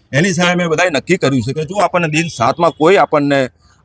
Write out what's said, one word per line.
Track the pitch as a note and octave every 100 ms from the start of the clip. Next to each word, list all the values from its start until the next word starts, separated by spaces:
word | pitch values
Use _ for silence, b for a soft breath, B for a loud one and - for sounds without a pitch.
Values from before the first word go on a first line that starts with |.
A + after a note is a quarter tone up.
| _
એની | C3+ G3
સામે | E3+ F3
અમે | F3+ F3
બધાએ | D#3 F3+
નક્કી | C3+ - F#3
કર્યું | C#3+ C3+
છે | A2+
કે | C#3+ D#3
જો | G3+
આપણને | F3 F3+ E3
દિન | D3+ E3+
સાતમાં | - A#2 D3 E3
કોઈ | - D#3 G3
આપણને | D3 D#3 C#3+ C#3 B2+ - b b